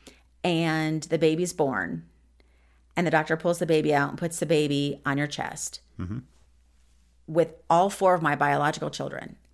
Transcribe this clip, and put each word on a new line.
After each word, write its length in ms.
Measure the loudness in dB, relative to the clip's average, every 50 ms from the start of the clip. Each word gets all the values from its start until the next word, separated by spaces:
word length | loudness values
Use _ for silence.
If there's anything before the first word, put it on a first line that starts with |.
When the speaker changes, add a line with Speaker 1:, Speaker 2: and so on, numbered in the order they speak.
| _ -20 -20 _ _ _ _ _ -2
Speaker 1:
and 600 | 0 0 0 0 0 0 0 -2 -2 -2 -4 -2
the 140 | -2 0 2
baby's 320 | 2 2 2 2 -2 -2 -2
born 500 | -2 -2 0 0 -2 -4 -4 -6 -8 -10 -14 _ _ _ _ _ _ _ _ _ _ _ _ _ _ _ _ _
and 100 | -2 0
the 60 | 2
doctor 240 | 2 2 2 0 -2 -2
pulls 220 | 0 0 0 0
the 60 | 0
baby 280 | 2 2 2 4 4 2
out 160 | 2 2 0
and 80 | -2 -6
puts 220 | -6 -6 -6 -4
the 60 | -2
baby 560 | 0 2 2 2 2 0 0 0 -2 -4 -4 -4
on 120 | -2 -2 -2
your 100 | -2 -2
chest. 540 | -4 -6 -8 -8 -8 -10 -10 -10 -12 -14 _ _ _ -10
Speaker 2:
Mm-hmm. 200 | -10 -8 -8 -10 -10 -14 _ _ _ _ _ _ _ _ _ _ _ _ _ _ _ _ _ _ _ -2
Speaker 1:
With 220 | 0 2 2 2 -2 -6 _ 2
all 200 | 4 4 4 4
four 240 | 2 2 4 4 4
of 80 | 4
my 140 | 2 0 0
biological 540 | 2 2 2 2 2 0 0 -2 -2 -6 -8
children, 480 | -6 -6 -8 -8 -8 -10 -12 -14 -18 -20 _ _